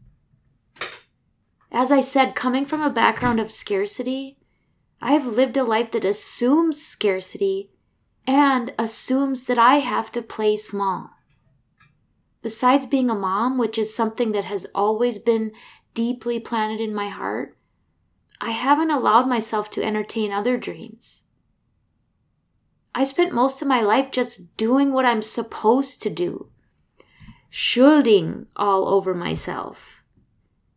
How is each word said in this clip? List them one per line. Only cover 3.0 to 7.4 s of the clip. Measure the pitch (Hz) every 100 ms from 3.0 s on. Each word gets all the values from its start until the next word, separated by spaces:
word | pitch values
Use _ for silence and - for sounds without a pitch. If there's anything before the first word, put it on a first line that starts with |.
| 208 220 247 226
of | 220
scarcity, | - - 196 202 - 247 262 269 - _ _ _ _ _ _
I | 233
have | 294 254
lived | 214 262 269
a |
life | 247 220 240
that | 233
assumes | 190 202 - - 240 302 330 294
scarcity | - - 208 190 185 -